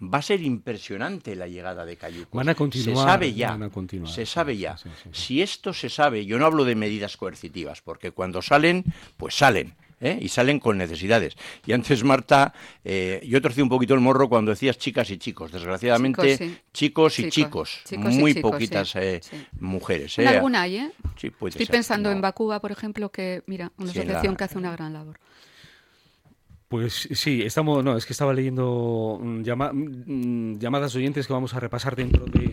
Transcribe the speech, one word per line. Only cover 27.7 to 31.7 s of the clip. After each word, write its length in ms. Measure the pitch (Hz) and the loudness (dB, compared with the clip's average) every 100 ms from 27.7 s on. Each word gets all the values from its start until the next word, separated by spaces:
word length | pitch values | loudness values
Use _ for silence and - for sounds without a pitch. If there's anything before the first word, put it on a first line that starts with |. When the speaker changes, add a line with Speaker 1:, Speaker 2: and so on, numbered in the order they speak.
| 143 | 2
Speaker 2:
no, 120 | 131 113 | 2 0
es 80 | |
que 80 | - | -2
estaba 180 | 127 143 | -2 0
leyendo, 840 | 131 131 127 127 120 117 113 110 101 | 0 0 0 0 0 0 -2 -2 -4
mm, 200 | 117 113 | -6 -4
llama-, 280 | 110 120 143 | -4 -2 -2
mm, 840 | 139 151 127 123 135 123 120 113 107 | -2 -6 -8 -8 -4 -2 -2 -4 -4
llamadas 360 | 120 139 143 127 | -2 -2 -2 -2
oyentes 300 | 135 147 131 | -2 -2 -2
que 60 | |
vamos 220 | 131 127 | -2 -2
a 60 | 127 | -4
repasar 340 | 117 | -6